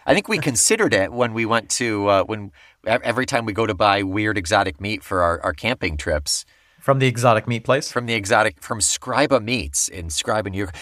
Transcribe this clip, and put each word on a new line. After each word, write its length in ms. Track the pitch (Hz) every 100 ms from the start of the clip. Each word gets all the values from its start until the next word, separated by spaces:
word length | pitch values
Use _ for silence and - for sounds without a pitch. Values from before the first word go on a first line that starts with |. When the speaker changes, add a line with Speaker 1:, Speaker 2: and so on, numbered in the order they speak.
Speaker 1:
I 100 | -
think 140 | 170 202
we 100 | 196
<laughs> 120 | 151
considered 420 | 117 - 220 190
it 200 | 101 95
when 200 | 120 120
we 140 | 113 110
went 240 | 117 -
to, 380 | - 120 104 101
uh, 160 | 98
when 220 | 92 107 98 - - _ -
e-, 40 | 123
every 220 | - 117 127
time 180 | 127
we 80 | 113
go 140 | 98 110
to 80 |
buy 280 | 98 107 101
weird 340 | 98 98 107 107
exotic 440 | 85 101 95 -
meat 240 | 101 107
for 180 | - 95
our, 180 | 85 85
our 100 | 95
camping 440 | 76 113 127 92 78
trips. 480 | - 76 - - - _ _ _
Speaker 2:
From 180 | - 135
the 60 | 131
exotic 400 | 113 123 110 120
meat 180 | 117
place? 260 | 120 135 -
Speaker 1:
From 140 | 123 117
the 80 |
exotic, 460 | 113 101 113 110 -
from 160 | - 113
Scriba 640 | - - - 120 147 131
Meats 460 | 104 123 76 - -
in 180 | 92 82
Scriba, 440 | - - 110 98
New 80 | 95
York. 160 | 98 -